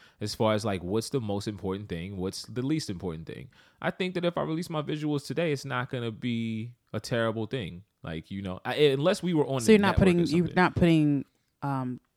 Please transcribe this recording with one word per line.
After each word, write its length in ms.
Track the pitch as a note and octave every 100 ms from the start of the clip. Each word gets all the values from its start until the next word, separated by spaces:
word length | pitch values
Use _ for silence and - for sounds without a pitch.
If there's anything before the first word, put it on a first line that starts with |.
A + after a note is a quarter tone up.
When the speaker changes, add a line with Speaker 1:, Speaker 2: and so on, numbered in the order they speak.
| - _
Speaker 1:
as 140 | G#2
far 200 | - A2
as, 100 | G#2+
like, 180 | A2 F#2+
what's 280 | F2 A2 -
the 100 | C#3
most 260 | G#2+ G2+ A2
important 400 | G2+ F#2+ G2 G#2
thing, 280 | E2 F#2 F#2+
what's 280 | F#2+ -
the 180 | - A#2
least 260 | C3 D#3+ -
important 380 | F2 F#2 D#2+ D#2
thing. 220 | A#1+ - - _ _
I 100 | -
think 240 | - F#3
that 100 | F3+
if 140 | F3 D#3+
I 40 |
release 280 | D3 D#3+ F3
my 120 | D#3
visuals 440 | D3+ D3+ D3+ D3 -
today, 260 | C#3 E3+
it's 120 | C#3
not 260 | C3+ B2+ B2
gonna 220 | B2+ A#2
be 600 | G#2+ B2 A#2 A2+ A2 A#2 - _
a 80 | A2
terrible 460 | - A#2+ A2+ A2 G#2+
thing. 360 | C3+ E2 E2+ - _
Like, 280 | E2+ E2 -
you 120 | G2
know, 180 | G2 F#2
I, 100 | -
unless 480 | B2 D3 C3+ E3+ G3+
we 120 | F3
were 120 | D#3 B2+
on 140 | C3+
Speaker 2:
So 60 | A#2
Speaker 1:
the 60 |
Speaker 2:
you're 80 | G#3
not 180 | G3+ -
Speaker 1:
network 0 |
or 60 |
Speaker 2:
putting, 140 | F#3+ F3
you're 60 | D#3+ E3+ E3
Speaker 1:
something. 80 |
Speaker 2:
not 200 | F3+ F3 -
putting, 480 | E3+ D#3+ D3 C#3 - _ _ _
um, 380 | C#3+ C3+ B2+ B2 -